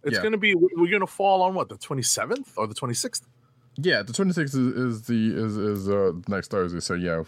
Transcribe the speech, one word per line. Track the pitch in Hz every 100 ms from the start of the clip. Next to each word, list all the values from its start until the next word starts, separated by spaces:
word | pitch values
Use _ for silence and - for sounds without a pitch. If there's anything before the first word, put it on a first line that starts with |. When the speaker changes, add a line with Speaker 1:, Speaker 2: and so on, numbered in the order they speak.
Speaker 1:
It's | - 214
Speaker 2:
Yeah. |
Speaker 1:
gonna | 214 214
be, | 208
we're | 175 180 170 170
gonna | 202 185
fall | - 196 190
on | 185
what, | 185 104
the | 101
twenty-seventh | - 139 120 - 123 247 - -
or | 107
the |
twenty-sixth? | 107 127 123 247 - - _ _ _ _ -
Speaker 2:
Yeah, | 175 139
the | 202
twenty-sixth | 220 190 170 143
is, | 135 127
is | 123 127 110
the, | 110 113 110 87
is, | 110 104
is, | 104 101 95
uh, | 101 95 87 90
next | 98 -
Thursday. | 95 87 85
So | -
yeah, | 90 90 82